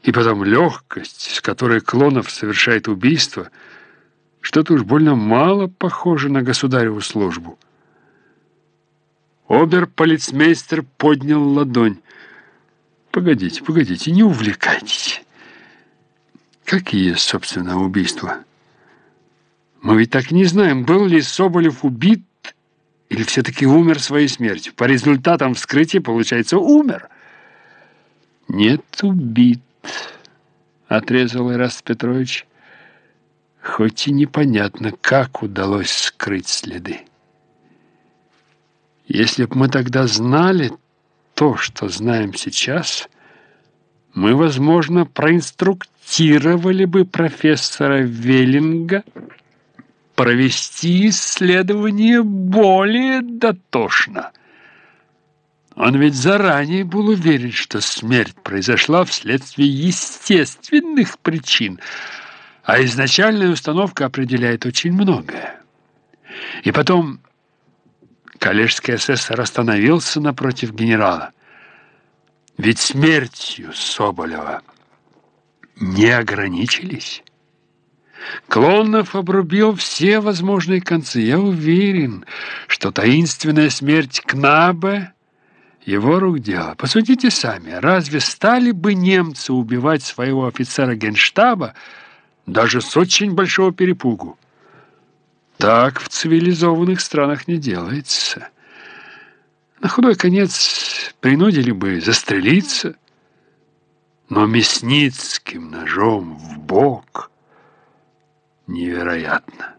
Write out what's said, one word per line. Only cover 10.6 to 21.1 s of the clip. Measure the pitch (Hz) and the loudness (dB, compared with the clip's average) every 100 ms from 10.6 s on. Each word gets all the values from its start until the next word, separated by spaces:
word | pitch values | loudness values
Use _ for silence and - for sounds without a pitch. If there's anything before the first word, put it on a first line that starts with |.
| - 160 131 _ | -2 -6 -6 _
поднял | 151 143 139 151 | 2 2 2 0
ладонь. | 143 143 143 123 113 98 _ - - - _ _ _ _ _ _ _ | 2 0 0 2 2 0 _ -20 -20 -20 _ _ _ _ _ _ _
"Погодите, | - 175 131 90 - | -2 2 0 0 -6
погодите, | - 160 139 87 - | 0 0 0 -2 0
не | 180 | 4
увлекайтесь. | 220 135 107 - - - - - - - _ _ - - - _ _ _ _ _ _ _ _ _ | 4 4 -2 -2 -2 -2 -4 -6 -6 -8 _ _ -20 -20 -20 _ _ _ _ _ _ _ _ _
Какие, | - 190 185 104 92 | -4 -4 0 0 0
собственно, | 85 - 95 - 90 90 92 | 0 -2 -4 -6 -8 -4 -2
убийства? | 95 98 87 - - - - _ _ _ _ _ _ _ _ _ _ _ _ _ | 0 0 -2 -6 -10 -10 -14 _ _ _ _ _ _ _ _ _ _ _ _ _
Мы | 104 110 | 2 4
ведь | 117 | 4
так | 135 131 | 0 2
и | |
не | 170 | 2
знаем, | 190 180 185 131 | 4 4 2 2
был | 123 185 | 2 4
ли | 196 | 4